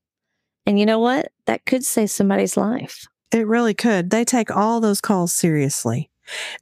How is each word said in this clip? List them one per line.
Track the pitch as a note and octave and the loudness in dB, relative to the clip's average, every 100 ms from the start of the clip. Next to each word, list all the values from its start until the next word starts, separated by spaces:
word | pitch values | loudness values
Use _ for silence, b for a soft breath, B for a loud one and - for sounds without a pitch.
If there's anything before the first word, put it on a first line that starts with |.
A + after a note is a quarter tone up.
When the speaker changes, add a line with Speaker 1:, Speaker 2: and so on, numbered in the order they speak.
| _ _ _ _ _ _ - | _ _ _ _ _ _ 0
Speaker 1:
And | G3+ | 2
you | G#3 | 2
know | A3 | 2
what? | A#3+ C4+ - _ - | 2 0 -4 _ -6
That | A3+ - | -4 -2
could | C4 | -2
save | C4 - G#3 | 0 -2 0
somebody's | - G3 G3 G3 G3+ | 0 2 2 0 0
life. | G3+ B3 - - - _ - | -2 -2 -8 -16 -20 _ -4
Speaker 2:
It | A3+ G#3+ | -2 2
really | A#3 A#3 | 2 2
could. | G3+ A#3+ G3 F3 | 0 2 2 2
They | A3 | 0
take | A#3 B3 G#3+ F#3+ | 0 0 0 0
all | G#3+ A#3 | 2 2
those | A3 G3 | 2 0
calls | - F#3+ F3 | 0 0 0
seriously. | - E3+ D3+ C#3 - A#2+ B2 - _ B B B B | 0 0 2 0 -2 -4 -4 -6 _ B B B B